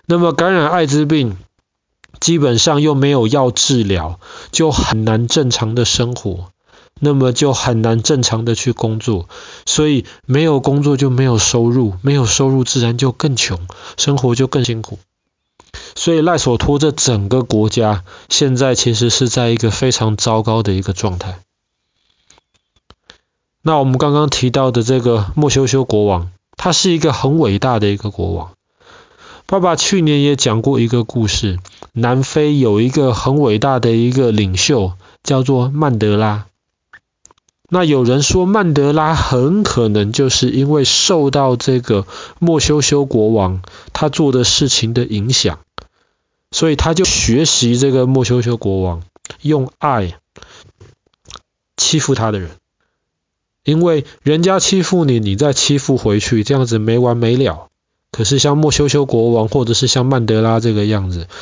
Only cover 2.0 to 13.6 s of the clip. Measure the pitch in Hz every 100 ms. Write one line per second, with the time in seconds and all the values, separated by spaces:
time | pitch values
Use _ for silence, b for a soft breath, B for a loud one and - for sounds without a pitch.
2 | _ - - 170 143 117 - 147 151 139
3 | 139 139 110 143 127 - - 127 101 90
4 | 80 87 B B B - 160 127 - 110
5 | 110 110 120 160 131 - 110 120 117 -
6 | 120 123 104 87 90 _ b b b -
7 | 143 139 127 120 143 123 - 113 113 113
8 | - 143 120 113 117 113 120 117 113 110
9 | 120 98 87 B B B - - 151 135
10 | B B - 135 160 139 139 139 143 135
11 | 135 123 131 113 - 120 117 127 113 90
12 | 135 143 117 - 135 135 123 135 120 120
13 | 131 - 156 123 - 90